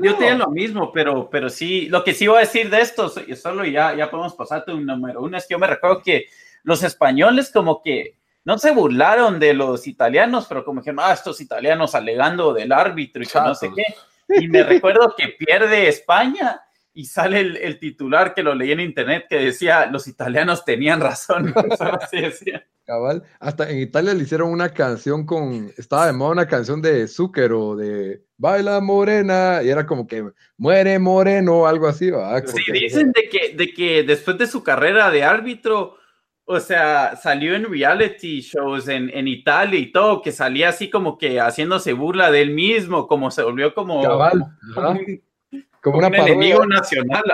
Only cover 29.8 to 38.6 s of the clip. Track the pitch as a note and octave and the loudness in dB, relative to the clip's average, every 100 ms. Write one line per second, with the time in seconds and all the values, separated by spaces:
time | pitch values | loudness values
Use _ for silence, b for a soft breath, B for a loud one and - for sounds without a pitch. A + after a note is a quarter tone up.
29.8 | D3+ C#3+ A2+ A2+ G#2 - _ _ C3 F#3+ | -2 -4 -6 -10 -10 -14 _ _ 2 4
30.8 | F#3+ F#3+ F#3 F#3+ F#3+ G3 F3+ E3+ D#3+ D#3+ | 4 2 4 4 4 4 4 4 4 2
31.8 | D#3 D3 F3+ D3 G2 B2+ C3+ - F#3 F#3+ | 0 0 -2 -2 -2 -4 -4 -6 -2 -2
32.8 | A3+ D4+ C#4 A#3 G#3+ F#3+ D3+ D#3 E3+ E3+ | -2 2 2 2 0 -2 -4 -2 -4 -2
33.8 | F3 D#3+ D3 D3 - F3+ A#3+ C4 - C3 | 0 2 2 0 0 -2 -2 -2 -2 2
34.8 | D3+ G#3 G3+ D3+ C#3+ G#3+ A#3+ A#3 A3+ G#3+ | 4 4 4 4 2 2 -2 -6 -2 -2
35.8 | F3+ b b b _ _ - F3+ F3 F3 | -2 b b b _ _ -4 -4 0 2
36.8 | D#3 D3 B2+ - E3 C#3 D#3 G3 A3 D#3 | 2 2 0 -2 -4 -2 -2 -2 -4 0
37.8 | C3+ F#3+ G#3+ - E3+ C#3+ - D3+ | 0 2 0 -2 -10 -10 -6 -6